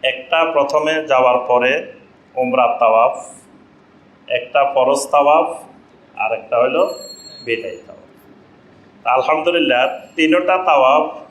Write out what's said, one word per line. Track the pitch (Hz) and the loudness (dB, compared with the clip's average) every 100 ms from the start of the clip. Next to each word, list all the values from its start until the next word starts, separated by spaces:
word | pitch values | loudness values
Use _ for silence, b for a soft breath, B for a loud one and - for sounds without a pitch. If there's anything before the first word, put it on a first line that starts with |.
একটা | 131 127 - 165 160 | -4 -6 -4 -2 0
প্রথমে | 151 139 151 151 156 156 | 0 0 0 -2 -4 0
যাওয়ার | 135 127 123 - | 2 2 2 0
পরে | 123 127 143 - - - _ _ - | 0 2 -2 -6 -18 -20 _ _ -6
উমরা | 127 127 120 - | -2 0 0 2
তাওয়াফ, | 117 110 123 - - - - - _ _ _ _ _ _ - | 2 4 2 -2 -14 -20 -20 -20 _ _ _ _ _ _ -8
একটা | 123 - 143 139 | -8 -4 -2 0
ফরজ | 139 127 143 - | 2 2 0 0
তাওয়াফ, | 147 143 156 - - - - _ _ _ - | 2 4 4 2 -6 -16 -20 _ _ _ -8
আর | 110 113 | -6 -6
একটা | - 123 | -4 0
হলো | 127 151 185 - - - - - 120 | 0 0 -2 -4 -16 -20 -20 -20 -8
বিদায় | 113 98 87 - | -6 -6 -14 -18
তাওয়াফ। | - - - _ - - _ _ _ _ - 120 | -20 -20 -20 _ -20 -20 _ _ _ _ -10 -2
আলহামদুলিল্লাহ, | 127 127 156 156 175 143 123 131 - - - | 0 0 -2 0 -2 0 2 0 -2 -14 -2
তিনটা | 160 165 180 185 185 | 2 2 2 0 2
তাওয়াফ | 147 131 147 - - - | 4 4 4 0 -8 -20